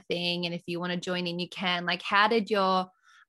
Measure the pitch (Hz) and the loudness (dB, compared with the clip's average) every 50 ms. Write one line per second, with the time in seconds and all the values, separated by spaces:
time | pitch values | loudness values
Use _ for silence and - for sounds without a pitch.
0 | - - 185 175 175 175 175 175 175 170 170 175 - - 170 170 175 180 180 180 | -4 -4 -4 -2 -2 -2 -2 -2 -2 -4 -4 -6 -6 -6 -6 -4 -2 -2 -4 -4
1 | 175 185 180 180 180 175 170 175 180 175 - - 196 180 180 175 175 170 180 180 | -2 -2 -2 -2 -2 -2 -2 -4 -6 -6 -6 -4 -2 0 0 0 0 -2 -4 -4
2 | - - 208 202 208 220 233 233 202 190 220 202 190 190 190 185 185 185 - _ | -2 0 4 4 6 6 4 2 0 2 2 2 4 4 4 2 0 -2 -6 _
3 | _ _ - - - | _ _ -20 -20 -8